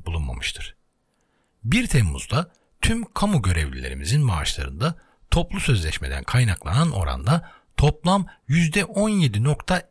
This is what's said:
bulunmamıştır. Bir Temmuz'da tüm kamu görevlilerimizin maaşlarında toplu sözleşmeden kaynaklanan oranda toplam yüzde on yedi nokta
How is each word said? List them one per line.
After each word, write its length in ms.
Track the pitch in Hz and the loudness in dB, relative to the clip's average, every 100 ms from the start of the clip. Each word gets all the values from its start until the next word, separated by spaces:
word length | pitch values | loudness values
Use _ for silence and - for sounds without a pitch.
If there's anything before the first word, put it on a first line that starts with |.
| - | -8
bulunmamıştır. 720 | 80 67 60 - - - - _ _ _ _ _ _ _ _ | -6 -6 -6 -10 -10 -14 -16 _ _ _ _ _ _ _ _
Bir 240 | 113 190 147 | 0 0 4
Temmuz'da 680 | 143 95 69 - 123 175 _ _ _ | 2 2 -2 -4 -4 -4 _ _ _
tüm 320 | - 226 226 | 0 0 -4
kamu 280 | - 208 180 | -2 0 2
görevlilerimizin 800 | 95 82 73 64 65 67 76 139 | 2 0 -2 -6 -10 -8 -2 2
maaşlarında 800 | 139 82 71 - 67 69 139 170 _ _ _ | 2 0 -2 -4 -8 -4 -4 -4 _ _ _
toplu 280 | 170 175 196 | 0 0 -2
sözleşmeden 640 | - 110 78 - 69 67 | 0 0 0 -4 -6 -6
kaynaklanan 680 | - 123 117 90 - 104 170 | -2 0 2 0 0 0 2
oranda 600 | 113 78 64 76 165 - - _ - | 0 -2 -2 0 0 0 -16 _ 2
toplam 500 | 139 - 170 202 175 - - | 2 4 2 2 0 -10 -2
yüzde 380 | 151 165 190 190 | 0 2 0 -2
on 240 | 196 214 | 0 2
yedi 340 | 208 147 101 | 4 2 2
nokta 460 | 127 151 - 185 - | 2 0 0 -2 0